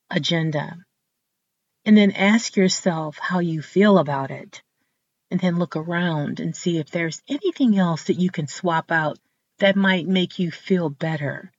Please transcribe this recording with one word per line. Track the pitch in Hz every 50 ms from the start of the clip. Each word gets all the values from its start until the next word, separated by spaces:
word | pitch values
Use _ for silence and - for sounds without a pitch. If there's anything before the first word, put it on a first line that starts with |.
| _ _ -
agenda. | 180 139 - 170 165 160 160 147 147 147 160 170 175 - _ _ _ _ _ _ _ _ _ _ _ _ _ _ _ _ _ _ _ _
And | 220 214
then | 214 208 196 196
ask | - 190 196 214 226 - - -
yourself | 208 190 185 - - - 190 165 160 160 151 151 -
how | - - 185 180
you | 175 170 160 156
feel | 143 - - 185 202 214 196 180
about | 151 143 143 139 135 135
it. | 143 135 131 - - - - _ _ _ _ _ _ _ _ _ _ _ _ _
And | 180 180
then | 185 180 175 175
look | 175 - -
around | 156 156 170 175 170 175 175 160 151 147 - - -
and | 160 165 160
see | - - 180 170 160
if | 151 -
there's | - 175 165 160 156 - _ -
anything | 269 285 - 370 - - 285 240 208
else | 196 185 170 165 151 -
that | - 185 165
you | 185 180
can | - - 151
swap | 139 - - - 175 165 160 160 -
out | 165 160 156 151 - - _ _ _ _ _ _ _ _
that | 202 196 196
might | 196 196 190 190 185 151
make | 170 190 185 180 185 - -
you | 185 165
feel | - - - - 190 180 170 156
better, | 143 - 165 160 160 147 143 131 - - - 190 _